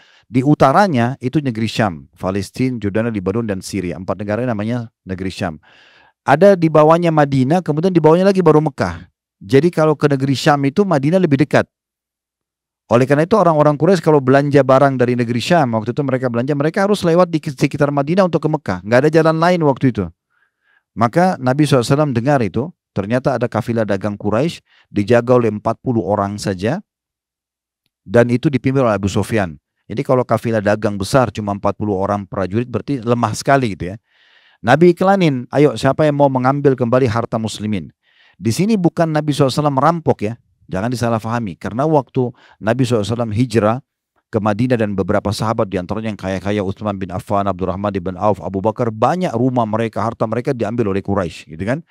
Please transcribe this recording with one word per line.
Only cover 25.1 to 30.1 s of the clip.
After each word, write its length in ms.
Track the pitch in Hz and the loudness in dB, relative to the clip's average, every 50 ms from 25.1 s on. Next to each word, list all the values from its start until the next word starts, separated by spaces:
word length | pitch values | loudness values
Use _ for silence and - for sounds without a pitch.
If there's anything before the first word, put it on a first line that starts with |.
| 120 120 120 123 123 123 | 2 2 4 4 2 4
oleh 80 | 117 110 | 2 0
empat 320 | 107 101 - 113 113 - | -2 -2 -4 -4 -6 -4
puluh 240 | - 135 117 113 82 | -4 -4 -4 -2 -2
orang 320 | 95 104 101 101 101 104 | -2 -2 -2 -2 -2 -4
saja, 480 | 101 - 104 98 87 95 113 160 208 - _ _ _ _ _ _ _ _ _ _ _ _ _ _ _ _ _ _ _ _ _ _ _ _ | -6 -6 -6 -6 -4 -4 -4 -4 -6 -8 _ _ _ _ _ _ _ _ _ _ _ _ _ _ _ _ _ _ _ _ _ _ _ _
dan 240 | 90 101 117 120 120 | 0 4 4 4 4
itu 240 | 120 127 - 156 | 2 0 0 0
dipimpin 320 | 135 123 - 131 131 139 127 | -2 0 -2 0 0 0 2
oleh 100 | 113 104 | 0 0
Abu 140 | 98 98 95 | 0 -2 -2
Sufyan. 480 | - 107 95 - 113 107 95 85 73 - _ _ _ _ _ - | -2 -2 -2 0 -2 -2 -2 -4 -6 -12 _ _ _ _ _ -10
Jadi 160 | 98 127 139 | -8 -6 -2
kalau 180 | - | 0